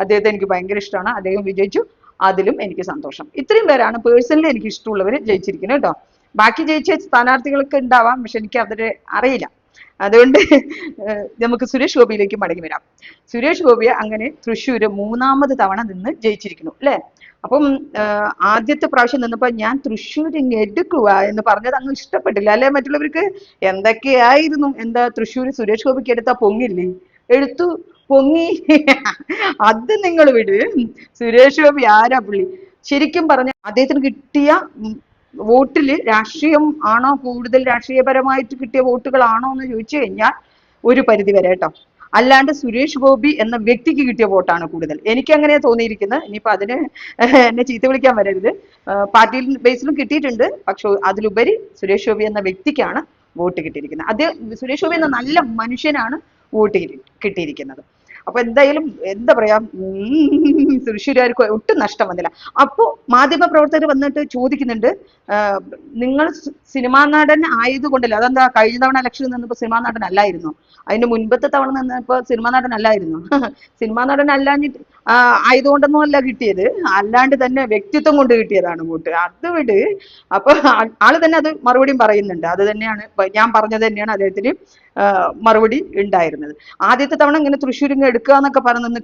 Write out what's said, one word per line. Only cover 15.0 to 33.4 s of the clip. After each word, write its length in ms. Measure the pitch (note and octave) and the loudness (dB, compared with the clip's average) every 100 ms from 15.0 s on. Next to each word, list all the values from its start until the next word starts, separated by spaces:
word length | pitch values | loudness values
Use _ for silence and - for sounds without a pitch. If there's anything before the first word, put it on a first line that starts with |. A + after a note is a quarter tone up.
| G#3 A#3+ C4 C4+ C#4+ C4+ | -6 -2 0 2 0 0
തവണ 200 | G3 G3 A3+ | 0 -2 -8
നിന്ന് 200 | F#3 G3 - | -8 -10 -4
ജയിച്ചിരിക്കുന്നു 500 | A3 - G3+ E3+ D#3 - | -4 -4 -8 -14 -16 -4
അല്ലേ? 140 | C#4 A3 - _ - _ - | -2 -2 -6 _ -20 _ -4
അപ്പം, 180 | C4+ D4 C4+ - G#3+ | 0 0 -2 -6 -6
ഏഹ്, 300 | G#3+ G#3 G#3 - F#3+ | -4 -2 -4 -2 0
ആദ്യത്തെ 360 | A3 A3+ D4 - | 0 0 -2 0
പ്രാവശ്യം 280 | C#4+ A#3+ C#4 | 2 0 0
നിന്നപ്പോ 240 | A#3+ A3+ B3+ A#3 | -4 -2 -4 -2
"ഞാൻ 140 | G#3+ C4+ C#4 | -4 -4 -6
തൃശ്ശൂർ 460 | A3 - - D#4+ D4+ | -8 -8 -6 -4 -2
ഇങ്ങ് 160 | B3+ A#3 | -2 -2
എടുക്കുക" 440 | G#3+ G#3 - D#4+ G#3 G3 G3+ | -2 -2 -4 0 2 2 0
എന്ന് 120 | G#3 A3 | -2 0
പറഞ്ഞത് 280 | G3+ A#3 C4 | 0 -2 -6
അങ്ങ് 140 | C4 C4+ | -6 -10
ഇഷ്ടപ്പെട്ടില്ല 500 | - - - G#3 G#3 A3 | -6 -6 -4 -2 2 2
അല്ലേ 140 | C4 C#4+ | 2 0
മറ്റുള്ളവർക്ക്? 480 | C4+ D4 D4+ D#4+ G4 F#4+ - - F#3+ | -2 -4 -4 -4 -4 -6 -20 -6 -4
എന്തൊക്കെയായിരുന്നു, 1000 | F#3+ G#3 A3 C4+ B3+ A#3+ C#4 D#4 D4 C#4+ A#3+ | 0 0 0 0 4 6 4 2 0 -2 -4
എന്താ 200 | A3+ A#3 A#3+ A#3 | -4 -2 -2 -2
തൃശ്ശൂര് 320 | A3 B3+ B3+ C#4 | -6 -6 -8 -6
സുരേഷ് 280 | G#3+ A3 C#4 | -2 -2 0
ഗോപിക്ക് 240 | C4 A#3+ A#3+ | -2 -2 -2
എടുത്താ 180 | A#3 B3 | 0 0
പൊങ്ങില്ലേ? 460 | G#3+ G#3+ B3 F3+ F3+ F3+ _ _ - | 0 0 -2 -4 -6 -6 _ _ 0
എടുത്തു, 380 | B3+ C#4 - F4 E4 - _ - | 2 2 -2 -4 -4 -12 _ 2
പൊങ്ങി. 400 | C4+ C4+ E4 E4+ E4+ - | 4 4 2 0 -4 2
<laughs> 880 | D4+ D4 C4+ - - - G4 G4 D4+ G#3+ | 2 4 0 0 -10 -10 -6 -6 0 2
അത് 240 | A3 B3 G#4+ F#4+ | 2 0 -2 0
നിങ്ങൾ 200 | E4 D4 A#3+ | 4 4 4
വിട്. 200 | G#3 G3 D#4 F#4 A#3 - - - | 2 0 0 -2 -4 -8 -20 -8
സുരേഷ് 420 | A#3 A#3 C4+ C#4+ | 0 6 6 6
ഗോപി 240 | D4 C#4+ A#3 G#3+ | 4 4 4 6
ആരാ 200 | A#3 C4 | 4 2
പുള്ളി? 260 | G3+ G3+ F#3 - - _ - | -2 -4 -4 -8 -20 _ -4
ശരിക്കും 380 | C#4 D4 E4 D#4+ | 0 0 0 2
പറഞ്ഞ 180 | C4+ | 2